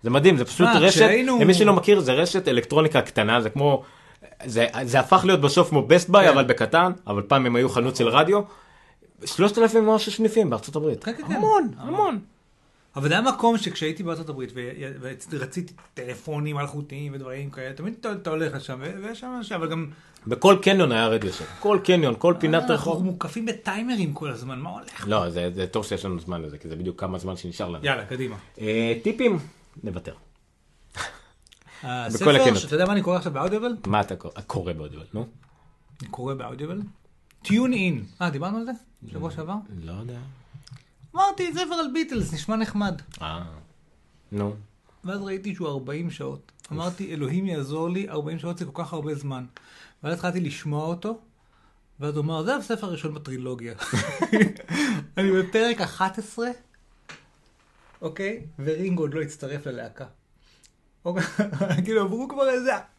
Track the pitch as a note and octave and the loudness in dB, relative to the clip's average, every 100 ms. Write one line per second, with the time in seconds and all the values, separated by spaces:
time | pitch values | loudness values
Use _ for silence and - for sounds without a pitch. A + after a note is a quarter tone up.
0 | A#2 C3 D#3+ D#3 B2 - F3 - F3 E3+ | 2 6 6 6 2 4 6 8 6 8
1 | A3 A3 B3+ B3 G3+ F3+ G#3 G3 - G#3 | 8 8 4 4 6 8 8 6 6 6
2 | C3+ B2+ F3 F#3+ F3+ B2 A#2 D3 D#3 C#3+ | 6 2 2 2 2 2 2 4 4 4
3 | A#2 - G#2+ A#2+ A2 C#3 C#3+ C3+ - - | 2 0 4 4 2 2 2 2 -2 -20
4 | - - - - - A2 A#2 - C3 C3 | -20 -20 -20 -16 -4 0 0 0 2 2
5 | C3 F#3 F3+ F#3 C#3+ D#3 F3 D3+ A#2 F3 | 6 6 6 4 6 6 6 4 6 6
6 | F3 G3 F#3+ C#3 B2+ B2 A2+ E3 F3+ F3+ | 8 8 10 8 6 2 4 4 4 0
7 | - G2+ G2+ C#3 B2+ A#2+ B2+ B2 A#2+ C3 | -4 -4 2 4 4 2 2 2 0 2
8 | A#2 B2 D#3+ G3+ G3+ - - - _ _ | 4 6 4 2 0 -12 -20 -20 _ _
9 | _ _ - - G3+ G#3 A3+ A3+ G#3+ A3 | _ _ -10 2 2 6 4 6 4 2
10 | G#3+ G#3 A3 A3 F#3+ A2+ - D3 D3+ B2+ | 0 0 2 4 2 0 -4 -4 -2 -2
11 | - A#3 D4 F4 G#4+ G#4+ C4+ B2 A#3 F4+ | -6 -8 -4 0 4 4 2 -4 -6 0
12 | G4+ A3+ - _ _ _ _ _ _ - | 0 0 -8 _ _ _ _ _ _ -4
13 | C#3 F3 B3 A#3+ A#3 A3+ G3+ - D#3 D#3 | 0 2 2 2 2 2 -2 -4 -6 -4
14 | F3 E3 D#3 C#3 B2 A#2+ B2 C#3 C3+ C3+ | -6 -6 -8 -10 -10 -10 -10 -10 -12 -12
15 | B2+ B2+ - D3 C3 F3+ F3 - - - | -14 -14 -10 -8 -8 -8 -10 -14 -20 -14
16 | B2 A#2 - D3+ D3 D3 C#3+ D3 D3 C#3 | -12 -12 -8 -6 -4 -4 -6 -8 -12 -12
17 | D3 C#3 C3 C3 C#3 C3+ C3 C3+ F3+ A#3 | -12 -12 -12 -10 -12 -10 -12 -10 -10 -8
18 | A3+ G3 E3+ D#3 D#3+ C#3 C#3 B2+ C#3+ G3 | -8 -8 -6 -4 -4 -6 -10 -10 -10 -10
19 | G3+ A#3 B3+ B3+ G#3 G3 E3 E3 D#3 - | -12 -12 -12 -10 -8 -6 -4 -4 -8 -12
20 | _ _ - - F#3 F#3 F#3+ G3 D#3+ A2+ | _ _ -8 2 6 6 6 4 4 4
21 | A2+ A2 G#2 - - - G#3 G3+ G3 F3+ | 2 2 -2 -6 -12 -4 0 2 4 4
22 | D3 A2+ E3+ F3 D#3+ D#3+ D#3+ D3+ D3 E3 | 4 2 2 4 2 2 2 0 0 -2
23 | F#3 F3 E3+ A#3 A3+ G#3+ - G3+ A#3 A#3+ | -2 -4 -8 -6 -6 -6 -6 -6 -4 -2
24 | E3 C#3+ D3+ A#2 B2 C3 F2 F#2+ - - | -2 -4 -8 -8 -10 -10 -10 -12 -16 -12
25 | G2+ G#2 F2 E2+ F2 F2+ F#2 A2+ G#2 F#2+ | 0 0 0 -2 -4 -2 -2 -2 -4 -6
26 | G2 F2+ E2 F2 D#2 D2 E2 D#2+ F2+ E2+ | -4 -6 -6 -8 -8 -12 -12 -8 -8 -6
27 | F#2+ F#2 F2 F#2 F2+ F2 F#2+ E2+ D3 B2+ | -8 -6 -8 -10 -10 -8 -8 -6 -4 -4
28 | G2+ B2+ B2+ G#2+ - - G#2+ A2 A2+ A#2 | -4 -8 -8 -10 -18 -10 -4 -2 0 0
29 | G3+ A3+ B3 F3+ - _ _ - A2 F2+ | -2 2 2 0 -4 _ _ -14 -12 -10
30 | - - _ _ _ _ _ _ _ - | -12 -16 _ _ _ _ _ _ _ -12
31 | - - _ _ _ _ _ - C3+ B2 | -12 -12 _ _ _ _ _ -16 -10 -8
32 | A#2 A2+ D3 C#3 C3 G2+ D3 D3+ F#3 G3+ | -6 0 4 6 6 4 0 0 2 2
33 | F3 F3+ F3 C#3+ E3+ G#3 A#3+ A#3 - G#2 | 2 0 -2 -4 -2 -2 -4 -6 -2 0
34 | G2+ F#2 F2 - G2+ - F2+ D#2+ D2+ D2 | 0 -6 -12 -16 -8 -6 -6 -8 -10 -14
35 | D#2 G#2 A#2+ - _ _ _ _ _ - | -12 -10 -10 -14 _ _ _ _ _ -18
36 | C3+ - B2+ C3+ A#2 B2+ D3+ F#3+ G3+ - | -16 -10 -8 -8 -10 -12 -10 -10 -12 -16
37 | _ _ _ _ - G#3 B3+ B3 F#3 C3 | _ _ _ _ 0 2 2 0 0 -2
38 | G2+ - F3 C#3+ E3+ A3 A3+ A#3+ _ _ | -6 -6 -4 -4 -6 -6 -6 -10 _ _
39 | A2 - F3 - D#3+ G3+ G3 G2 D#2+ F2+ | -16 -10 -10 -8 -8 -10 -10 -14 -12 -12
40 | A#2 A#2+ C3 C3 _ - - - _ _ | -12 -14 -16 -20 _ -20 -20 -20 _ _
41 | - E4+ G4 F#4+ F4+ D#4 F4+ E4+ D4+ C#4 | -14 2 2 2 -4 -2 -4 -4 -4 -2
42 | D#4+ B3 F3 D#3 - A3 A3 G#3 G#3 - | -4 -4 -4 -6 -4 -4 -2 -2 -4 -4
43 | - - A2 E2 F2 D#2 - _ _ _ | -12 -14 -10 -10 -12 -16 -20 _ _ _
44 | _ _ _ G2+ G2+ G#2+ G#2 _ _ _ | _ _ _ -6 -4 -6 -16 _ _ _
45 | F3 G3 G3 F#3+ G3+ G3 E3 C#3 B2+ D3 | -10 -8 -6 -8 -8 -6 -6 -6 -8 -8
46 | E3+ - C3+ C#3 - _ - D3+ E3+ F3 | -8 -8 -10 -10 -16 _ -12 -8 -8 -8
47 | G3 E3 C3+ E3 F#3+ D#3+ C3+ D3+ E3 F3+ | -10 -6 -4 -2 -2 -4 -4 -4 -4 -4
48 | G3 D#3 D3+ E3 E3 E3+ D#3 C#3+ E3 E3+ | -6 -6 -6 -8 -8 -8 -10 -10 -10 -8
49 | D3 D3 C#3 C3 B2+ - _ - - _ | -6 -6 -6 -8 -12 -18 _ -20 -20 _
50 | D3 E3+ F3+ F3+ E3 C#3+ D3+ D3 D#3+ F3 | -8 -4 -4 -4 -4 -6 -6 -4 -4 -6
51 | G#3 A3+ _ _ _ _ _ _ _ _ | -6 -10 _ _ _ _ _ _ _ _
52 | C#3+ D3+ D3 D#3+ E3 C#4 - A3 G#3 E3 | -6 -2 -2 -2 -2 -4 -4 -6 -6 -8
53 | D3+ D3+ C#3+ C3 B2+ B2+ A#2 A2+ - A2+ | -8 -10 -10 -10 -8 -10 -12 -12 -4 -2
54 | D5 - E4 A3 G#3+ - - E3+ D4 G3 | -4 -4 0 4 2 0 -8 -2 -2 -2
55 | C#3+ - G3 F#3+ F#3 A3 A#3 A#3 F#3 - | -6 -2 2 2 2 2 0 0 -4 -2
56 | F#3+ F#3+ G#3+ - A#3+ A#3+ _ _ _ _ | -4 -2 -12 -6 -6 -8 _ _ _ _
57 | _ - _ _ _ _ _ _ _ _ | _ -20 _ _ _ _ _ _ _ _
58 | E3 D#3 G3 A3+ - - C#3 D#3 F#3+ F3 | -10 -6 -6 -6 -12 -8 -4 -2 -2 0
59 | D3+ D3+ C#3+ - C3+ C#3+ C#3+ A#2+ A#2 - | -2 -4 -8 -8 -10 -10 -10 -10 -12 -14
60 | C3 _ _ _ _ _ _ _ _ _ | -18 _ _ _ _ _ _ _ _ _
61 | F3 F3+ E3+ - G#3 D3 F#3 F3+ F3+ A3 | -6 -4 -4 -2 -4 -2 -2 0 0 0
62 | G3 A3 C4+ C#4 C4+ B3+ B3+ G#3 - | 0 -4 -6 0 0 2 0 -4 -6